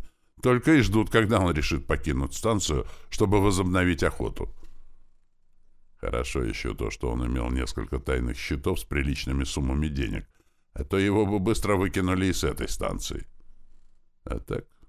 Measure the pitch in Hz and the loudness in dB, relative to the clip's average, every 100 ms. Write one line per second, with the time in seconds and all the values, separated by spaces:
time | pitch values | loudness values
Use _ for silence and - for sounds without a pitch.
0 | - - _ - 131 123 151 156 107 104 | -10 -14 _ -2 2 2 6 6 6 4
1 | 107 113 104 110 90 78 - 82 - 78 | 4 4 4 4 4 2 0 0 0 -2
2 | - 65 69 - 110 107 - 71 - - | 0 -2 -2 -2 0 0 0 -2 -4 -8
3 | - - 104 101 101 92 90 92 90 82 | -6 0 4 4 4 4 2 4 4 4
4 | 85 - 55 - - - - - - - | 0 0 -4 -6 -8 -10 -14 -14 -16 -18
5 | - - _ _ _ - - - - - | -20 -20 _ _ _ -20 -20 -20 -20 -10
6 | - 58 60 69 58 53 58 50 53 - | -4 -2 -2 -2 -2 -2 -6 -4 -6 -4
7 | 62 60 60 64 58 64 62 - 55 67 | -4 -2 -2 -2 0 -2 -2 -4 -4 -4
8 | 69 65 60 57 - 73 - 90 - 71 | -2 0 0 -4 -4 -2 -2 -2 -2 -2
9 | 67 69 - 67 67 - 65 67 78 69 | 0 -2 -2 -2 -2 -2 -2 0 -2 -2
10 | 57 50 - _ _ _ _ - 76 98 | -4 -4 -10 _ _ _ _ -10 -2 2
11 | 101 101 101 104 95 104 98 98 95 98 | 4 4 2 2 2 0 2 2 2 2
12 | 90 92 95 85 76 - - - 101 - | 2 2 2 2 0 -2 -4 -4 -4 -4
13 | - - - - - - - - - - | -6 -8 -10 -16 -20 -20 -20 -20 -20 -20
14 | _ _ - 58 - - - - | _ _ -8 -6 -6 -8 -8 -18